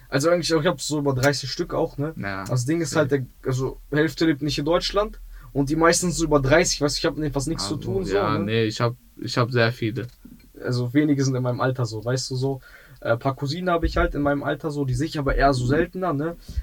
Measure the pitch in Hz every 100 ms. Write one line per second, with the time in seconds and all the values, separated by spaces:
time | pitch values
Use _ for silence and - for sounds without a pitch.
0 | - 139 160 175 160 160 175 135 - 151
1 | 139 127 139 139 127 - 175 143 165 143
2 | 156 160 98 95 98 123 123 170 160 160
3 | 143 143 120 - - 127 131 - - 147
4 | 156 - 165 135 147 151 147 175 - 196
5 | 214 - - - - 135 143 156 165 175
6 | 180 147 160 147 131 165 175 - 143 -
7 | - 151 151 143 135 165 101 - 110 151
8 | 170 98 104 107 101 113 110 107 120 120
9 | - - 120 131 117 120 113 - 110 104
10 | 120 - - - - - 113 123 120 147
11 | 151 139 135 127 127 120 127 127 113 110
12 | 117 131 - 127 135 135 - - - -
13 | - 117 135 131 139 175 180 170 - 175
14 | 175 143 143 143 135 151 160 143 135 123
15 | 156 156 135 120 139 127 120 151 175 185
16 | 180 139 165 170 - -